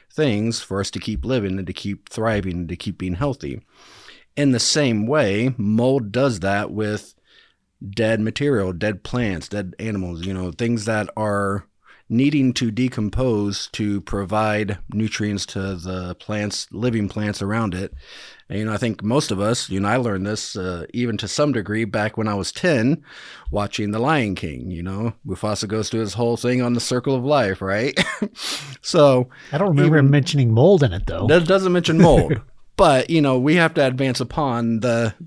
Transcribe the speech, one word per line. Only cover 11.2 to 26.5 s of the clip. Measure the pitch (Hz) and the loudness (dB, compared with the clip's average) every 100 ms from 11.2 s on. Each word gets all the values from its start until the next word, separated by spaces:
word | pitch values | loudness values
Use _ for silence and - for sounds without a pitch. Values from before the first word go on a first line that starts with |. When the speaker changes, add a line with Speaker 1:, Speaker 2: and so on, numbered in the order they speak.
| 107 101 101 98 - _ _ - - | -2 0 -2 -4 -8 _ _ -20 -4
Speaker 1:
needing | 113 139 151 131 | 2 2 4 2
to | 131 120 | 2 -2
decompose | 107 127 127 104 98 131 110 101 98 - | 0 -2 -2 -4 0 0 0 0 -4 -8
to | - 107 101 | -4 -2 -2
provide | - 101 98 107 110 104 104 98 - | -4 -6 -2 0 0 0 -2 -6 -6
nutrients | 104 110 - 107 101 - | -2 -2 -2 -2 -2 -4
to | - 98 92 | -6 -6 -6
the | 85 92 90 90 | -6 -8 -8 -10
plants, | - 107 104 - - | -8 -4 -4 -6 -10
living | 90 120 113 101 | -4 -2 0 -2
plants | 107 - - | -4 -4 -4
around | 98 110 110 87 | -4 -2 -2 -4
it. | 98 - - - - - - | -8 -12 -20 -20 -20 -20 -10
And, | 95 | -6
you | 107 | -4
know, | |
I | 107 | -2
think | 120 98 | -4 -4
most | 104 131 151 | -2 0 0
of | 95 | -2
us, | 104 123 - | 0 -2 -4
you | 95 | -4
know, | 101 | 0
I | 123 | 0
learned | 120 98 98 | 0 -2 -4
this, | 107 - 113 | -6 -8 -8
uh, | 113 87 82 | -8 -8 -8
even | - 120 107 | -4 -4 -4
to | 104 | -4
some | - 147 | -2 0
degree | 120 95 107 113 | 0 -2 -4 -2
back | 113 107 - | -2 -4 -2
when | 110 | -4
I | 101 | -2
was | 92 | -4
ten, | - 180 143 113 165 - - - - - | -2 0 2 2 0 -4 -20 -20 -16 -6
watching | 101 101 - 104 | -4 -4 -4 -4
The | 107 | -2
Lion | 123 160 110 90 | 0 2 0 -2
King, | 87 67 62 | -6 -8 -10
you | 85 | -8
know, | 90 95 117 - 139 | -8 -6 -6 -6 -10
Mufasa | 92 107 104 107 | -6 -4 -4 -4
goes | 107 104 | -4 -2
through | 113 | -2
his | 110 | -4
whole | 98 120 117 | -2 -2 0
thing | 120 | 0